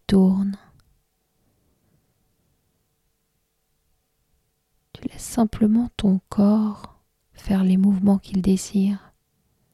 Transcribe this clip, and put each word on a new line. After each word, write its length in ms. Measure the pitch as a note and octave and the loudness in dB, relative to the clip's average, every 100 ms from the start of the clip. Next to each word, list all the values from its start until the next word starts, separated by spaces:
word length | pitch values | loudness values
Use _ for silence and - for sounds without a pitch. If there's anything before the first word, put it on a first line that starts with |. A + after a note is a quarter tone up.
| - | 0
tourne. 500 | G3 F#3+ F#3+ G3 G3 _ _ _ _ _ _ _ _ _ _ _ _ _ _ _ _ _ _ _ _ _ _ _ _ _ _ _ _ _ _ _ _ _ _ _ _ _ _ _ _ _ _ _ | 2 4 2 -2 -6 _ _ _ _ _ _ _ _ _ _ _ _ _ _ _ _ _ _ _ _ _ _ _ _ _ _ _ _ _ _ _ _ _ _ _ _ _ _ _ _ _ _ _
Tu 160 | - - | -14 -14
laisses 160 | - | -14
simplement 680 | - - A3 - G#3+ A3 A#3+ - | -10 -2 -2 0 0 2 -2 -2
ton 240 | G3+ F#3 _ | -2 -2 _
corps 720 | - G3+ G#3+ G#3+ G#3 - _ _ _ _ | 0 2 2 0 -6 -18 _ _ _ _
faire 300 | - - F#3+ | -18 -4 0
les 120 | F#3 F#3 | 2 2
mouvements 420 | G3+ F#3+ G3+ G3 | 2 2 2 0
qu'il 240 | - G3 | -2 -4
désire. 680 | F3+ F#3+ - G3 G3 G3+ - _ _ _ _ _ _ | 0 -2 -2 -2 -2 -4 -10 _ _ _ _ _ _